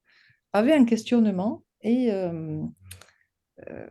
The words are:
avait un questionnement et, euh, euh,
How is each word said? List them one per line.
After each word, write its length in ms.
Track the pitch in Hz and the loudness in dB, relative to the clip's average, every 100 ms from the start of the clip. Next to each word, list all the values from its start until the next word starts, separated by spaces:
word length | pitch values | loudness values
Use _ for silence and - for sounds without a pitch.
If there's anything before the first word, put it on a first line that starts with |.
| _ _ _ _ _ | _ _ _ _ _
avait 200 | 202 240 | 0 4
un 120 | 311 233 | 4 4
questionnement 800 | 220 - 240 214 185 202 320 _ _ | 2 0 2 2 0 -4 -6 _ _
et, 300 | 214 247 247 | -2 0 0
euh, 500 | 190 180 165 156 156 160 - - - - _ _ _ _ - - | -2 -4 -6 -8 -8 -8 -12 -20 -20 -20 _ _ _ _ -20 -18
euh, 180 | 60 - | -16 -16